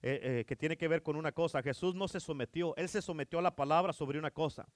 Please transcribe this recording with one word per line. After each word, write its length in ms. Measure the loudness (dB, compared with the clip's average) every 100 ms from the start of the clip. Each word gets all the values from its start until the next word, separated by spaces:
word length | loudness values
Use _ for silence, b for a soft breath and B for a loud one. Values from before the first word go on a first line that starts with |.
eh, 180 | 0 -2
eh, 220 | 0 -2 -2
que 80 | -2
tiene 220 | -2 0
que 100 | 2
ver 140 | 2
con 140 | 2 -2
una 160 | -2
cosa. 320 | 0 0 0
Jesús 320 | -2 0 0 0
no 120 | -2
se 120 | -4
sometió, 560 | -6 -4 -2 0 -2 0
él 140 | -2
se 120 | -2
sometió 380 | -2 -4 -2 2
a 20 |
la 140 | 2 2
palabra 380 | 4 4 4
sobre 260 | 0 -2 -2
una 120 | -4
cosa. 360 | 0 -2 -2 -16